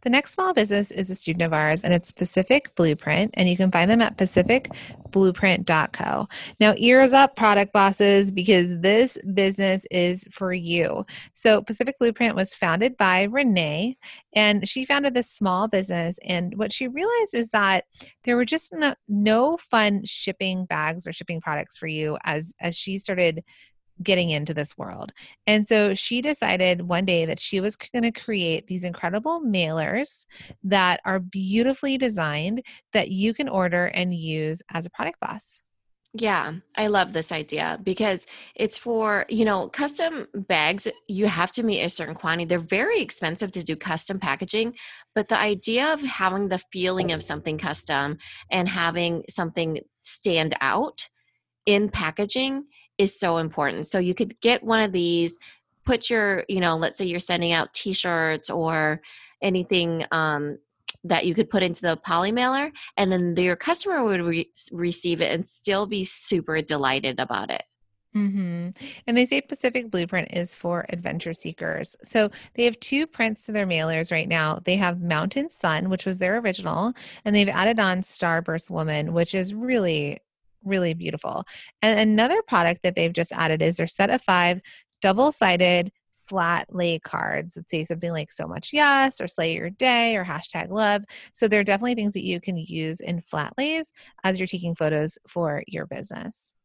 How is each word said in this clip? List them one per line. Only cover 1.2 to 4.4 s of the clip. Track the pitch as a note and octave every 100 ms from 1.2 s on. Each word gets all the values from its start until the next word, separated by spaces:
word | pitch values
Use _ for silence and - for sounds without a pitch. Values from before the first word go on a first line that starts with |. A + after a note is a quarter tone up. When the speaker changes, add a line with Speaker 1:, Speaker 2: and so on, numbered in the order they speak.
| - E3
Speaker 1:
of | E3
ours, | D#3 D3+ D#3+
and | -
it's | F3 E3+
Pacific | - F3+ - F#3 C4+ -
Blueprint, | - E3+ D3+ - D#3 G#3+
and | - F3+
you | F3+
can | F#3+
find | F#3 F3
them | A3+
at | A3+ -
pacific | F#3 -